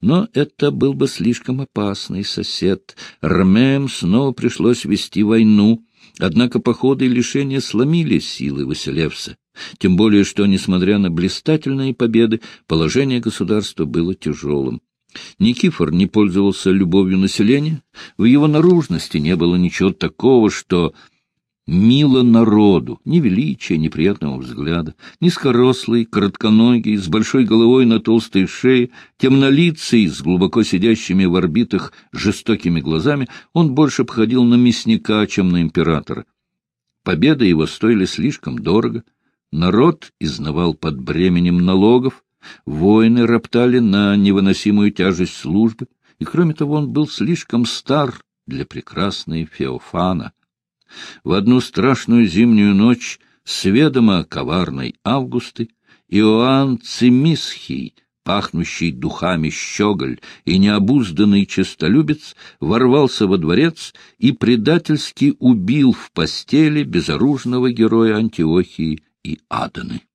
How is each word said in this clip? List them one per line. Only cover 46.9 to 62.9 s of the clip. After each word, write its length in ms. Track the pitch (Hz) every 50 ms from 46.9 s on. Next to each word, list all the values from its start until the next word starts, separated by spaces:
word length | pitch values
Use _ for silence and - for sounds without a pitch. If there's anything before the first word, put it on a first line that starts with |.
| 113
был 160 | 147 151 147
слишком 560 | - - - 127 175 160 - _ - 117 123
стар 540 | 117 - - - - 131 151 147 135 113 - _ _ _ _ _
для 200 | - 65 67 69
прекрасной 800 | - - - - - - - 90 101 90 - - - 80 80 82 80
Феофана. 840 | - - 69 67 64 62 - - - 87 87 92 92 85 57 - _ _ _ _ _ _ _ _ _ _ _ _ - - - - - - _
В 100 | 64 82
одну 280 | 98 98 110 123 127
страшную 680 | 120 - _ - 95 131 135 - - - 117 120 117
зимнюю 480 | 98 78 92 117 120 113 107 104 104 101
ночь, 440 | 98 104 117 123 120 - - - - _ _ _ _ _
с 200 | - - - -
ведома 600 | 95 98 120 151 156 131 131 120 110 98 87 78
коварной 720 | _ - 78 67 62 78 90 90 78 64 67 65 60 - _ _
Августы, 680 | - 120 139 131 123 123 123 - - - - 117 113 _ _ _ _ _ _ _ _
Иоанн 720 | - 101 107 107 107 110 120 127 135 135 139 139 127 113
Цимисхий, 1120 | - - - - 120 123 123 127 139 160 160 127 - - - - - - 65 67 65 53 _ _ _ _ _ _ _
пахнущий 680 | - 90 101 95 - - 82 85 - - - 87 85
духами 600 | 67 62 65 80 - - - 87 92 82 78 78
щеголь 720 | 76 - - - - - 104 104 104 87 - 67 60 - - - - - _
и 140 | - 90 95
необузданный 840 | 98 104 104 104 101 101 131 147 120 95 82 73 104 104 101 101 98
честолюбец, 880 | - - - 95 - - _ - 78 101 147 156 73 - 156 - - - _ - - _ _
ворвался 680 | - 76 95 117 127 127